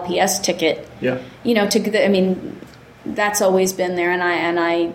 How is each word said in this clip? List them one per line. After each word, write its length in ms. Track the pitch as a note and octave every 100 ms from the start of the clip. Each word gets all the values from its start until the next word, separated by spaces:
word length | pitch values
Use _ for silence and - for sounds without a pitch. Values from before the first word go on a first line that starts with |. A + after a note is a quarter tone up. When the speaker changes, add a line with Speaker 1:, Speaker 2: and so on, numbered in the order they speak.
Speaker 1:
P 140 | F#3 F3
S 220 | F#3+ -
ticket. 480 | - - D#3+ - - -
Speaker 2:
Yeah. 180 | B2+ B2+ - -
Speaker 1:
You 100 | -
know, 140 | A3 G3+
to 100 | G#3+
the, 260 | G3+ G#3
I 40 | G3+
mean, 500 | F#3+ F#3 F#3 - - - - - -
that's 360 | - - G#3 G#3+
always 300 | F#3+ F#3 F#3+
been 220 | F#3 F3+
there, 160 | F3 F3
and 120 | F3+
I, 120 | F3
and 240 | E3 E3+ E3+
I 320 | E3+ E3+ E3+